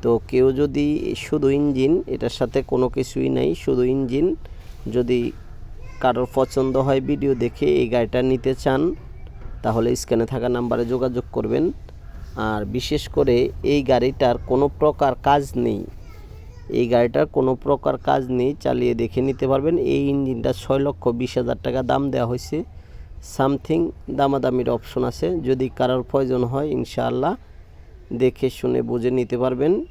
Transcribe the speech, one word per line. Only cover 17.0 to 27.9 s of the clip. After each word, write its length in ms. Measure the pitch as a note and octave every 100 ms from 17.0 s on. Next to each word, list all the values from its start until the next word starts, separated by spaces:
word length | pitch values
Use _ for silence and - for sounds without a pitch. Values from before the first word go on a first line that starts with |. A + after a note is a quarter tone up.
| A#2+ C#3 D3+ -
কোনো 160 | C3 B2+ -
প্রকার 300 | C#3 D3 C3+ -
কাজ 140 | C#3 B2+ B2+
নেই, 140 | B2 D3
চালিয়ে 300 | C3 B2 B2 A#2
দেখে 180 | A#2 B2+ C3
নিতে 180 | C3+ C3+
পারবেন। 240 | C3+ D3 E3+ C3+
এই 80 | C#3 C#3
ইঞ্জিনটা 380 | C#3 C3+ A#2+ C3 B2+
ছয় 200 | - C3+ C#3+
লক্ষ 160 | C#3 - A#2+
বিশ 140 | B2+ -
হাজার 200 | A#2+ - -
টাকা 160 | B2+ B2
দাম 100 | C3 C#3
দেওয়া 140 | C3 A#2
হয়েছে, 260 | B2 - D3+ - - - - - - - -
something 480 | C3+ C#3 - E3 E3 - - C3
দামাদামির 520 | C#3 C#3 B2+ B2+ B2+ A#2+
অপশন 280 | - - B2
আছে। 160 | A#2 D#3+ F3 C3
যদি 180 | C3 C3 -
কারোর 260 | B2+ B2+ A#2+
প্রয়োজন 320 | C#3 C3 B2+ A#2+
হয়, 160 | C3 D3+ B2+
ইনশাআল্লাহ 560 | B2+ - A#2+ B2 C#3+ A#3+ - - - - -